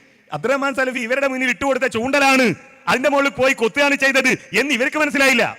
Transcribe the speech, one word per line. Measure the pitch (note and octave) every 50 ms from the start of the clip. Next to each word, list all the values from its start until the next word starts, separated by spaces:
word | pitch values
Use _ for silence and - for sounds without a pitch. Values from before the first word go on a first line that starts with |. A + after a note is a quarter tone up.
| _ _ _ _ _ _ D3+
അബ്ദുറഹ്മാൻ | D3 E3 A#3 C#4 C#4 C4+ C#4 C4+ -
സലഫി | C4 B3+ A#3+ B3 A#3
ഇവരുടെ | A3 B3+ C#4 C#4 C#4 C4
മുന്നിൽ | B3+ C4 B3+ A#3
ഇട്ടുകൊടുത്ത | - C#4 C#4 C4 B3+ C4 B3 -
ചൂണ്ടലാണ്. | A3 A3+ C4+ C#4 C#4+ C#4 C4+ C4 C4 B3+ G#3+ C#3+ - - - - - - E3
അതിന്റെ | F#3+ B3 C4 D4 C#4
മുകളിൽ | C#4 C#4 C#4 - A#3
പോയി | B3+ C4+ C4+ -
കൊത്തുകയാണ് | A3+ A#3 - - C#4+ C#4+ C#4 - C4+
ചെയ്തത് | C4+ B3+ C4 C4 B3+ G3+ - - - - G#3
എന്ന് | C4+ D4 C#4
ഇവർക്ക് | A3 B3+ D4+ D4 D4+ D4+
മനസ്സിലായില്ല. | D4 - C#4+ C4+ C4+ C4 A#3 G3 A#2 G2